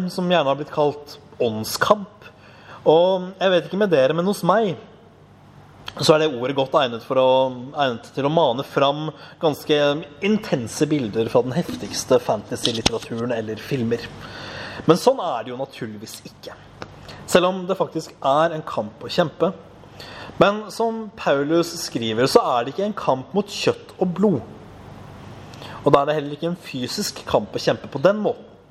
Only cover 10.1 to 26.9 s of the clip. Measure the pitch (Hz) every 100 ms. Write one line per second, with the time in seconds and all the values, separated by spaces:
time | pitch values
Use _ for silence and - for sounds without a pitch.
10.1 | - 196 214 - 147 110 - 151 151 113
11.1 | 110 113 127 127 151 - - 101 - -
12.1 | 123 - 110 - 120 131 113 - 113 -
13.1 | 117 120 113 107 110 - 135 113 117 -
14.1 | - - - - - - - - 180 247
15.1 | 262 175 120 113 123 139 - 113 107 107
16.1 | - - - - - - - - - -
17.1 | - 147 180 180 190 180 190 160 160 -
18.1 | - 139 143 165 156 - - 104 - 120
19.1 | - 165 - 170 - - - - - -
20.1 | - - - 185 214 208 - 226 226 214
21.1 | - 175 139 143 170 165 - - 127 113
22.1 | 110 135 233 180 120 123 131 208 202 -
23.1 | 131 117 190 202 - - - - - 180
24.1 | 170 208 135 - - - - - - -
25.1 | - - - - - - - 147 139 147
26.1 | 151 143 147 165 175 - 131 123